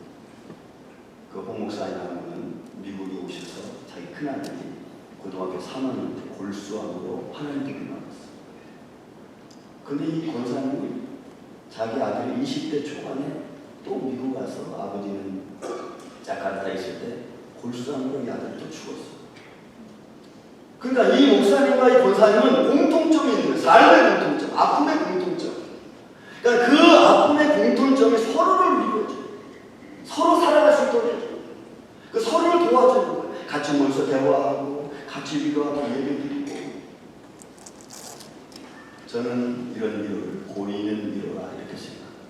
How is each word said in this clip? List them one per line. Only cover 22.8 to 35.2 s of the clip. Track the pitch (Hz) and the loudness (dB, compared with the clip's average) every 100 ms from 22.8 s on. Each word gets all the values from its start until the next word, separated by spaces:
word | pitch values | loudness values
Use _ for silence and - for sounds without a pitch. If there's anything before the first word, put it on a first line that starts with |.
| 320 330 311 302 262 | 4 4 4 4 4
있는 | 208 - | 0 0
거예요. | - | 0
삶의 | - - - 175 - - | 6 8 10 8 8 4
공통점, | 175 139 - - | 0 -2 -4 0
아픔의 | - - 302 - | 2 2 0 0
공통점. | 190 185 - - - - - - - - - - - - | -2 -4 -4 -6 -6 -10 -14 -18 -20 -20 -20 -20 -20 -4
그러니까 | 240 233 240 | 2 4 6
그 | 302 | 6
아픔의 | 339 311 - 277 302 294 302 240 233 - | 8 8 8 8 6 4 2 4 2 2
공통점이 | 269 262 - 226 | 2 4 4 4
서로를 | - 311 359 370 349 - - | 0 0 2 4 2 2 0
위로해줘요. | 214 - - - - - - - - - - | -2 -4 -8 -12 -16 -18 -20 -20 -20 -20 -20
서로 | - - 339 330 | -12 2 4 6
살아갈 | 330 302 302 | 6 6 8
수 | 294 247 | 6 4
있도록 | 233 214 | 2 0
해줘요. | - - - - - - - - - - | -2 -8 -12 -14 -18 -20 -20 -20 -20 -8
그 | - | -4
서로를 | - 330 339 339 - | 0 2 4 4 4
도와주는 | 254 247 254 - | 6 6 6 2
거예요. | - - - - | -2 -8 -10 -8
같이 | 147 143 | -6 0
모여서 | 143 131 - 143 | 2 2 2 0
대화하고, | 135 135 - - - 139 143 - - - | 2 2 2 2 -2 -6 -8 -10 -12 -14
같이 | 147 | -12